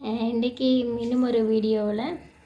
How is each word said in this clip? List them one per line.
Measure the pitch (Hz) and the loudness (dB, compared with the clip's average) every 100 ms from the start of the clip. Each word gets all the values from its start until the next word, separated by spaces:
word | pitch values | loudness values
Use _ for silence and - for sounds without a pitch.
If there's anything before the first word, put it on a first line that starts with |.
அஹ், | 247 220 226 | -4 -2 -2
இன்றைக்கு | 233 247 247 262 254 240 233 | 0 -2 0 2 2 0 -2
இன்னும் | 233 247 | -2 0
ஒரு | 247 233 220 | 2 2 2
வீடியோவில் | 220 214 214 208 208 269 349 - - | 2 2 0 0 -2 -4 -8 -12 -20